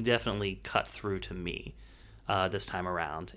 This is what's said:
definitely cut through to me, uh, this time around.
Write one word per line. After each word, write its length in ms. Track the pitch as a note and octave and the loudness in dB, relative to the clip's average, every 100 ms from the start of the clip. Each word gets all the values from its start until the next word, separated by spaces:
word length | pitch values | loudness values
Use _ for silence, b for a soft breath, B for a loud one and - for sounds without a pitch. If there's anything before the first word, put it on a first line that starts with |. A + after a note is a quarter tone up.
definitely 580 | A2+ A#2+ - G#2 G2+ F#2+ | 4 4 4 0 0 -2
cut 240 | - - - | 0 0 0
through 320 | - G#2+ F#2+ | -2 -2 -2
to 140 | - | -4
me, 420 | F#2 F2 - - b b b b b - | -6 -4 -6 -8 b b b b b 0
uh, 200 | G2+ F#2 | 4 4
this 180 | G2 - | 2 0
time 220 | F#2 F2+ | 0 0
around. 460 | F2+ D#2+ D#2 F2 | 0 -2 -4 -8